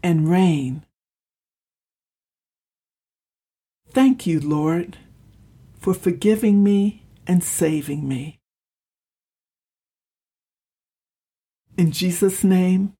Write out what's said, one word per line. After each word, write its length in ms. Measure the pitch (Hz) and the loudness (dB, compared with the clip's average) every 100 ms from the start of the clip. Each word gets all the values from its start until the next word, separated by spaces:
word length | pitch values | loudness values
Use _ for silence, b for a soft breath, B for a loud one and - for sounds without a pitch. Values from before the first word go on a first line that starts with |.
and 280 | 180 165 156 | 0 0 2
reign. 560 | 180 185 151 131 139 - _ _ _ _ _ _ _ _ _ _ _ _ _ _ _ _ _ _ _ _ _ _ _ _ _ _ _ _ _ _ | 2 2 0 -4 -10 -14 _ _ _ _ _ _ _ _ _ _ _ _ _ _ _ _ _ _ _ _ _ _ _ _ _ _ _ _ _ _
Thank 360 | 262 262 254 - | 2 2 2 -2
you, 140 | 160 | -2
Lord, 580 | 147 151 151 165 175 - _ _ _ _ _ _ - - | -2 -2 0 -2 -4 -14 _ _ _ _ _ _ -20 -8
for 160 | - | -4
forgiving 680 | 180 - 175 208 214 226 202 | -2 -2 0 0 0 2 4
me 440 | 202 202 202 208 _ _ - | 4 2 0 -4 _ _ -2
and 160 | 180 | 0
saving 640 | 170 - 165 156 143 143 139 | 0 -2 -2 -2 -6 -8 -6
me. 340 | 131 147 - _ _ _ _ _ _ _ _ _ _ _ _ _ _ _ _ _ _ _ _ _ _ _ _ _ _ _ _ _ _ _ _ _ - | -6 -8 -16 _ _ _ _ _ _ _ _ _ _ _ _ _ _ _ _ _ _ _ _ _ _ _ _ _ _ _ _ _ _ _ _ _ -2
In 120 | 165 | -2
Jesus' 540 | - 185 175 196 190 | 0 -4 0 -2 0
name 480 | 196 185 185 185 196 - | 2 2 2 0 -2 -8